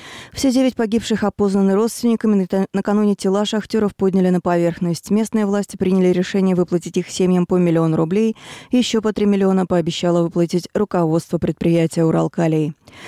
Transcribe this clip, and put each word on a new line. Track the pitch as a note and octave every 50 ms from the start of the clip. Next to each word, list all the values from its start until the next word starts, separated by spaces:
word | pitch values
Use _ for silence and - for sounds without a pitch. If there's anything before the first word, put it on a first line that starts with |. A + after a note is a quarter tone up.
| - - - - - - -
Все | - - C4+
девять | A#3 C4 C4 C4 -
погибших | - A#3 G#3 G#3 A#3 G3 - A3+ G3 -
опознаны | G3+ - - G#3 G3+ F#3+ G3+ G3 G3 F#3+
родственниками. | G3 A3+ A#3 - - - A#3+ A3+ G#3+ - A3 G#3+
Ната-, | G3+ F#3 F3+ - G3 F#3+ - -
накануне | G3 G3 - - G#3 G#3+ G#3 G3+
тела | - - G3 F#3+ G3+ G#3
шахтеров | G3+ - G#3+ G3 - - A3 G#3 G3+ -
подняли | - G3+ F#3+ F3 F#3+ F#3 F3+
на | F3+ F3+
поверхность. | - F3+ E3+ E3+ E3+ E3+ E3 - F3+ F3 E3+ - - -
Местные | G3 G#3+ A3 - - A3 G#3
власти | G3 G3+ G3+ G3 - - F#3+
приняли | F#3+ F3+ F#3 F#3+ F#3 F3+
решение | F3+ F3+ F#3 - - G3 F#3+ F#3+ F#3
выплатить | F3 F3+ - F3+ F3 E3 - - F#3
их | F3 -
семьям | - - F#3 F3+ F#3 F3+ F3
по | - F#3+ F3+
миллион | F3+ E3+ E3 E3 E3 D#3+ D#3
рублей. | D#3 D#3+ D#3+ F#3 G#3 A3+ A3+ A3 - - - - - - -
Еще | - B3 A#3+ - - A3+
по | G3+ A3 G3+
три | - G#3
миллиона | G3+ G3+ G3 G3 F#3+ F#3+ F#3+ F#3 -
пообещало | F#3 F3 D#3+ E3 E3+ - - F3 E3+ F3 E3+
выплатить | E3 - F3 F3 E3 - F3 E3 - -
руководство | - G#3+ - - F3+ E3+ D#3 D#3 E3+ - - - E3
предприятия | - E3 D#3+ - - E3+ E3+ E3+ E3 D#3+ - E3 E3
«Уралкалий». | D#3+ D#3+ E3 E3 D#3+ - - E3+ E3 D#3 D#3 D#3 D3 D#3 _ _ - - - -